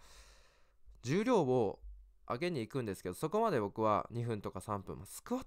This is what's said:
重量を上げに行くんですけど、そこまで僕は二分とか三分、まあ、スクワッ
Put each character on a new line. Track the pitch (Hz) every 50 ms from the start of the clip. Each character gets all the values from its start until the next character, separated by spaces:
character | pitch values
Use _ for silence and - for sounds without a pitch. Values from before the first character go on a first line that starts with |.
| - - - - - - - - - - _ _ _ _ _ - - - - - -
重 | 117 143 190 220
量 | 247 254 208 156
を | 127 127 127 113 95 - - - - - - - - - - - -
上 | 117 123
げ | 165 180
に | 175 135
行 | 110 104
く | - 139 120
ん |
で | 107 95
す | - -
け | 92
ど、 | 90
そ | - - 156
こ | - 214
ま | 226 226
で | 180 123
僕 | 104 98 - - 110
は | 110 107 98 - -
二 | - 120 117
分 | 120 113 104
と | 92 101
か | - 95
三 | - - 104 101 95
分、 | - 80
ま | - 95
あ、 |
ス | - - - -
ク | - 240
ワ | 254
ッ | -